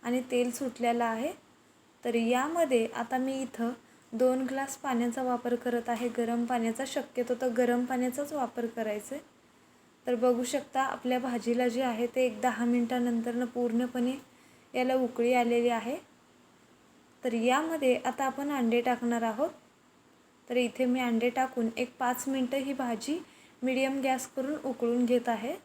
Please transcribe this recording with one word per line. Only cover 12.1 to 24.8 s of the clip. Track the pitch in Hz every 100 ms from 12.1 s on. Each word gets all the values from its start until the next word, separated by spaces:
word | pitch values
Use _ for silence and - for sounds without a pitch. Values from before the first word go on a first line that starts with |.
| 254 254
एक | 208
दहा | 254 226
मिनटानंतरनं | 240 240 233 247 240 233 226 233 247
पूर्णपणे | 240 240 226 247 254 240 269 - - - - - 254
याला | 254
उकळी | 262 247 247 240
आलेली | 247 240 240 240
आहे. | 233 214 311 - - _ _ _ _ _ - _ - - -
तर | 254
यामध्ये | 233 233 262 320 320 269 247
आता | 247 247
आपण | 269 262 285
अंडे | 285 233 240
टाकणार | 240 240 240 233
आहोत. | 226 220 320 - - _ _ _ _ _ _ _ -
तर | 247
इथे | 240 -
मी | 254 254
अंडे | 247 226 240
टाकून | 240 262 254 226 226
एक | 247 -
पाच | 240 247 -
मिनटं | 269 254 277
ही | 269
भाजी | 262 247 226 254 330 - - - -
मीडियम | 254 262 269 277
गॅस | 262 262 254
करून | - 262 302
उकळून | - 247